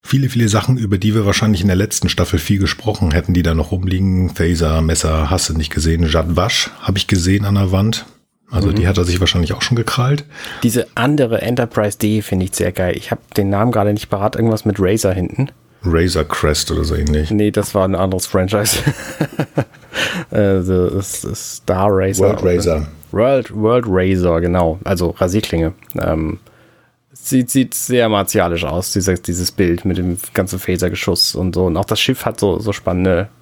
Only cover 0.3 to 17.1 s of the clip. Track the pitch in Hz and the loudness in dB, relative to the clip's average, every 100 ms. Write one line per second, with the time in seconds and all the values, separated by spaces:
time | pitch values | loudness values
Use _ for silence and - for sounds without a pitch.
0.3 | 120 113 107 110 127 107 98 104 110 101 | 0 2 2 0 0 0 0 2 2 0
1.3 | - 107 95 98 92 107 - 90 - 87 | 2 2 2 2 2 0 -2 -2 0 0
2.3 | 82 - 101 95 - 107 101 85 82 - | 0 0 0 0 -2 -4 -2 0 0 2
3.3 | 87 82 80 76 90 92 92 95 92 90 | 2 2 0 0 -2 -2 0 2 2 0
4.3 | - 85 82 80 78 80 82 82 78 76 | 0 0 2 2 2 2 0 0 0 2
5.3 | 92 - 78 73 - 80 82 82 82 80 | 0 0 -2 -2 0 0 2 2 2 0
6.3 | 85 104 - - - - 95 - 95 87 | 0 0 -2 -4 -6 -4 -2 0 0 2
7.3 | 101 101 101 95 95 107 110 - _ _ | 0 2 2 2 2 2 -2 -10 _ _
8.3 | _ _ 92 95 - 87 90 87 87 95 | _ _ 0 2 2 2 2 0 2 2
9.3 | 90 82 - - 117 113 - 123 143 - | 2 0 -2 0 0 0 0 0 0 -4
10.3 | - - - 233 123 - - 123 151 120 | -16 -14 -2 0 0 -2 -2 0 2 2
11.3 | 113 110 123 120 - 104 - 107 107 - | 0 0 0 0 0 -2 0 0 0 0
12.3 | 95 92 - 92 92 90 - - - _ | -2 -2 -2 -2 0 -2 -2 -6 -8 _
13.3 | - 98 98 117 110 101 104 - 101 101 | -2 0 2 2 2 0 0 -2 -2 -2
14.3 | - 113 107 107 101 95 107 98 92 90 | 0 0 2 0 0 2 2 0 0 -2
15.3 | - 135 - _ _ 92 82 87 80 73 | -2 -4 -6 _ _ 0 2 2 0 -2
16.3 | - 78 73 - 78 78 78 76 | 0 0 0 -2 -2 -2 0 0